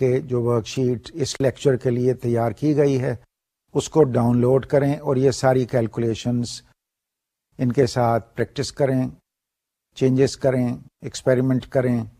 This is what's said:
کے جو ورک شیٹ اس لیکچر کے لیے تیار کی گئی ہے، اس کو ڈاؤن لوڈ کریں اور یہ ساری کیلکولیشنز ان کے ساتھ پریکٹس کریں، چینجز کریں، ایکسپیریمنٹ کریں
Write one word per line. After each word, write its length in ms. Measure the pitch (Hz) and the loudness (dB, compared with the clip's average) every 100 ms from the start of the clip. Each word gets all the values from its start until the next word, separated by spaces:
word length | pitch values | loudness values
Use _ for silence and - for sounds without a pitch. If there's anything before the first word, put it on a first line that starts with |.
کے 200 | 131 127 | 0 0
جو 220 | 147 123 | -2 -2
ورک 240 | 117 120 107 | 0 -2 -2
شیٹ 440 | 135 123 120 - | -2 -2 -4 -8
اس 260 | 160 131 - | -8 -6 -2
لیکچر 360 | 135 - 143 123 | -2 0 0 0
کے 140 | 131 | 0
لیے 240 | 123 127 | 0 0
تیار 380 | 120 120 117 117 | 0 -2 0 -2
کی 240 | 101 147 147 | -2 0 2
گئی 240 | 143 131 | 2 0
ہے، 120 | 135 117 _ _ _ _ _ | -2 -6 _ _ _ _ _
اس 140 | 143 - | -4 0
کو 140 | 160 135 | 2 4
ڈاؤن 280 | 120 120 123 | 4 2 4
لوڈ 260 | 123 135 - | 4 2 2
کریں 280 | 143 139 | 0 2
اور 220 | 147 147 127 | -2 -2 2
یہ 140 | 135 | 2
ساری 340 | - 131 131 120 | 2 2 2 0
کیلکولیشنز 920 | 127 113 - 117 107 123 120 117 - - _ _ _ _ _ _ _ _ - | -2 -2 -2 -4 -2 -4 -4 -4 -10 -20 _ _ _ _ _ _ _ _ -4
ان 140 | 127 | -2
کے 140 | 120 120 | 2 2
ساتھ 480 | 127 120 117 - - | 2 0 0 -4 -6
پریکٹس 340 | 110 - 120 | -6 -6 -8
کریں، 360 | - 139 131 127 - _ _ _ _ _ _ _ - | -2 -2 0 -4 -8 _ _ _ _ _ _ _ -2
چینجز 400 | 131 131 135 - | 2 2 0 0
کریں، 300 | 139 127 123 131 - _ | -2 0 -2 -6 -14 _
ایکسپیریمنٹ 640 | 135 - 131 127 131 127 - | -14 -4 0 2 2 -2 -2
کریں 320 | 135 123 120 107 | -2 0 -2 -6